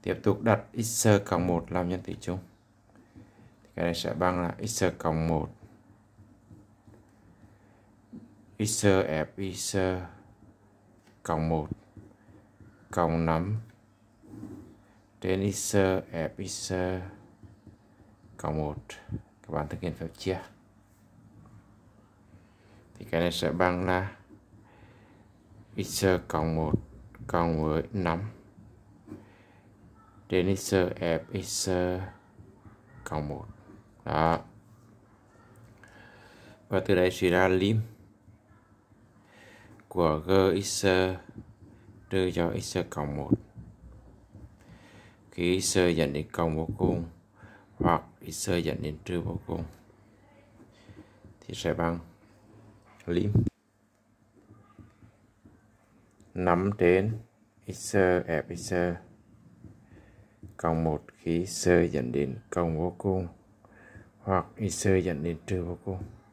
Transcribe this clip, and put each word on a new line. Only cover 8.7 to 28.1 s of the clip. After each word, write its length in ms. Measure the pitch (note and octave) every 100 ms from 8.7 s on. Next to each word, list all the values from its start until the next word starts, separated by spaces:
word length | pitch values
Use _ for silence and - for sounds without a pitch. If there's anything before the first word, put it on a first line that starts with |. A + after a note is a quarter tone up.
| - G#2
R, 20 |
F 680 | F#2+ - D#2 D#2 - F#2+
X 220 | F2 - G2
R 20 | F#2 F#2 E2+ - - _ - _ _ _ _ _ _ _
cộng 260 | - D#2+ D#2+
một 200 | D#2+ D2+ - - - - - - - - _ - - -
cộng 340 | F2+ E2 E2 E2
năm 360 | E2 F#2 A2 - _ _ _ _ _ - - - - - - _ _ _ _
trên 300 | F#2+ F#2+ G2
X 240 | F#2+ - G2+
R, 20 | F#2+ F#2 -
F 180 | E2+ D#2 - F#2+
X 240 | - -
R 20 | F#2 F#2 F#2 F#2 - - - - - - - _ _ - - - -
cộng 200 | D2+ D#2
một. 180 | D2 D2 - - - - - _
Các 60 | -
bạn 180 | D#2 D2
thực 140 | -
hiện 120 | F2+
phép 140 | D#2 E2 -
chia. 240 | F#2 F2+ - - _ - _ _ _ - - - - - - - - _ _ _ _ - - _ - - - -
Thì 80 | -
cái 160 | E2
này 100 | F2
sẽ 200 | - D#2+
bằng 340 | F2+ F2+ F2+ F#2
là 300 | F#2 G2 - - - _ - - - - - - - - _ _ - - -
X 260 | F#2+ -
R 20 | G2 F2+ -
cộng 280 | D#2 D#2+ D#2+
một 180 | D#2 D2+ - - - - -
cộng 360 | F2 E2+ D#2+
với 200 | D#2 D#2 -
năm 380 | G#2 F2